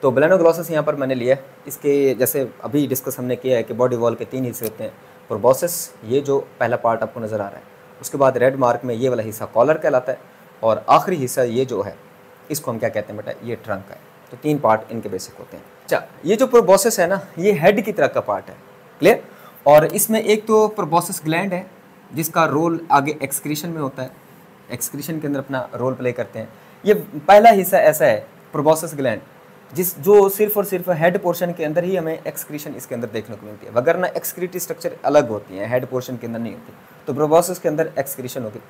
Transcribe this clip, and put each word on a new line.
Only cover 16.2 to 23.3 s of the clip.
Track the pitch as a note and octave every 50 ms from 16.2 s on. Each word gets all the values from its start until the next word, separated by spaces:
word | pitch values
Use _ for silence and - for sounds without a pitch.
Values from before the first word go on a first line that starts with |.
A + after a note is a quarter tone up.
| -
ये | D#3 G3+
जो | A#3 C4 B3+
proboscis | B3+ A#3+ A3 F3 F#3+ F#3+ - A#3 A3 -
है | F3+ E3
ना | F#3+ F#3+ F#3+ - - -
ये | E3+ G#3 G#3
head | D#3+ D3+ F3+ G#3+ G#3 -
की | A3
तरह | G3+ D#3+ D3+ B2+
का | - C3
part | - - G#2 F#2+ F#2 -
है, | - - - - - - - - - -
clear? | - F3 A#3 - - - - - - - - - -
और | C#3 D3 D3+ D#3 -
इसमें | - - - - A3 A3
एक | A3 - G#3+ A3 G#3+ -
तो | A3 G#3+ G#3+ G#3
proboscis | G#3+ G#3 G3 D3+ D#3 E3+ E3+ - G3+ - -
gland | D3+ D#3+ E3+ F#3+ G3+ F3+
है | F3 F#3+ - - - - - - - - -
जिसका | - D3+ D#3+ - - F3 D#3+ D#3
role | C3 D3 D#3+ E3+ E3 - - -
आगे | - C#3+ C3+ C#3+ - - C#3
excretion | C3+